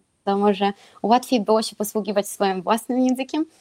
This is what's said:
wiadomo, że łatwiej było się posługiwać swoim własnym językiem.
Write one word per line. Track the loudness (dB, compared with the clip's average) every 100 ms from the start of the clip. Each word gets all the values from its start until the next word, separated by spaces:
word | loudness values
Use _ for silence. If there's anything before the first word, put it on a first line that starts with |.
| _ _ -2
wiadomo, | 2 2
że | 2 0 -4 -14 -4
łatwiej | 2 2 2 0
było | 2 0
się | 0 -6
posługiwać | -6 -4 -2 -2 -4
swoim | -2 -2 0
własnym | -2 -2 0 0
językiem. | 2 0 -2 -4 -4 _